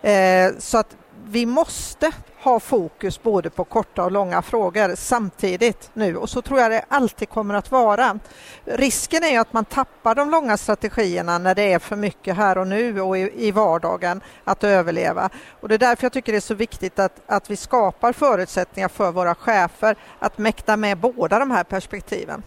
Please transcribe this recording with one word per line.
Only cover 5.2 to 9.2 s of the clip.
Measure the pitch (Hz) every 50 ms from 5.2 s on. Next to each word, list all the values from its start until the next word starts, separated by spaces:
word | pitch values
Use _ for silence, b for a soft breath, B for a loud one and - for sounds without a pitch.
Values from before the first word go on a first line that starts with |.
| 214 190 - - - 190 180 180 226 240 208 - - - _
nu, | 220 214 190 165
och | - - 220
så | - 254 240
tror | - 269 262
jag | 240 226
det | 226 226 - -
alltid | - 285 262 220 - - 220 -
kommer | - 226 214 202 202
att | 202 196 -
vara. | 254 262 240 214 202 208 262 240 196 214 - B B B B B B B B
Risken | - - - 269 277 - - - - - 320